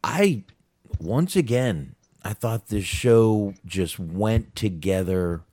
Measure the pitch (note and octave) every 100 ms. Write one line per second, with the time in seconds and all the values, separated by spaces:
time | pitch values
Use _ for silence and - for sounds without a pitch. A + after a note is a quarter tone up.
0 | - E3 G3+ A#2+ - _ _ _ - -
1 | E2 A#2+ F3+ G3 B2 B2 B2+ E2 C2+ -
2 | _ _ G2 G#2 A#2 A2+ - G#2+ F#2 -
3 | B2 A2+ A2+ G#2+ G2+ F#2+ - F#2+ F2 -
4 | E2+ F2+ G#2+ A2+ - - A2 E2+ F#2+ F#2+
5 | F2+ F#2 F2 E2+ -